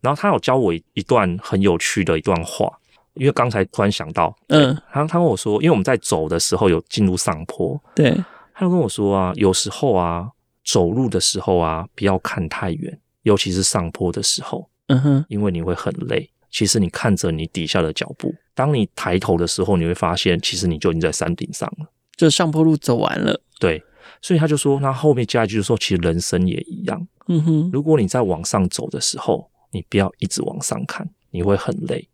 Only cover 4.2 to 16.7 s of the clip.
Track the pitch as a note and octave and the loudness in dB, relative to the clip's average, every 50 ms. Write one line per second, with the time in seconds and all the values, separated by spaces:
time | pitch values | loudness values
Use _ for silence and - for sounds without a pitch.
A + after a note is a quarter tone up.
4.2 | E2 D#2+ - _ _ _ C#3+ D3+ D3 B2+ C3+ D3+ _ _ - C#3 D3 D#3 - E3+ | 0 0 0 _ _ _ 4 6 6 6 2 -2 _ _ -4 -4 -4 0 0 2
5.2 | F3 D#3+ A2 F#2 - A2+ G#2 G#2 D3 E3 E3 A2 F#2 - G#2+ F#2 _ - - E2 | 2 2 2 0 0 0 0 2 4 4 4 4 2 0 0 -2 _ -2 -2 -2
6.2 | D#2 D#2 E2+ E2 - - - F2 A2 F#2+ E2+ D#2+ - _ - - G#2+ F#2+ F2+ F2+ | 0 0 -2 -2 0 0 0 2 4 4 4 2 0 _ -2 2 2 2 2 0
7.2 | - - F#2 D#2 D#2+ - - - F2 E2 - D3+ _ _ _ - D#3 B2+ - - | -2 -2 -4 -4 -6 -12 -6 -4 -4 -4 -4 -6 _ _ _ 2 2 4 4 0
8.2 | F3+ - - - - _ _ - G3 F3+ F3+ F3+ D3+ G#2+ - - G#2 G2+ G2 F#2+ | -2 -6 -10 -20 -20 _ _ -2 0 2 2 2 0 0 -2 0 0 2 2 2
9.2 | F#2+ F2+ F#2 - G2+ F#2+ F#2 - - G#2 - - - C#3 A2+ F#2 F2 E2+ E2+ E2+ | 0 0 0 2 2 4 4 2 -2 -4 -4 -2 0 2 2 2 2 2 0 -4
10.2 | F2+ A2 - _ _ _ _ _ _ - - G#2 F2+ E2+ G2 A#2+ C3 A#2+ - F#2 | -6 -8 -12 _ _ _ _ _ _ 0 2 2 2 2 2 0 0 0 0 0
11.2 | E2+ - - G2 - - F#2+ F2 E2+ D#2+ D#2+ D#2+ E2+ - _ - G2 G2 F#2+ F#2 | 0 0 -2 -2 -2 0 2 2 2 0 -2 -4 -6 -10 _ -4 0 0 0 0
12.2 | _ - - - F2+ D#2+ - - - F#2+ E2 D#2 - - - - _ _ _ _ | _ -4 -6 -4 -6 -6 -6 -6 -6 -4 -4 -6 -6 -10 -12 -14 _ _ _ _
13.2 | _ A2 G#2 F#2+ - G2 F#2 F2+ F#2+ - - G#2+ F2 E2 - - F#2+ F2+ F2 - | _ 2 2 2 2 -2 -2 0 0 0 0 -2 -4 -4 -6 -4 -4 -4 -4 -2
14.2 | - - - - - - - - - _ _ _ _ _ C#3 B2+ C3+ D3 C#3 C3+ | -2 -2 -4 -4 -6 -8 -10 -10 -10 _ _ _ _ _ 2 4 4 4 2 2
15.2 | D3+ _ A2+ G2+ G#2 G#2 F2+ E2+ E2 F2+ F2 - - G2+ - - - - - - | 2 _ -4 -2 -2 0 -2 -2 -2 -4 -4 -4 -4 -6 -6 -6 -6 -4 -4 -4
16.2 | - - _ _ _ _ - - G#2+ G2 | -4 -6 _ _ _ _ -4 -2 0 0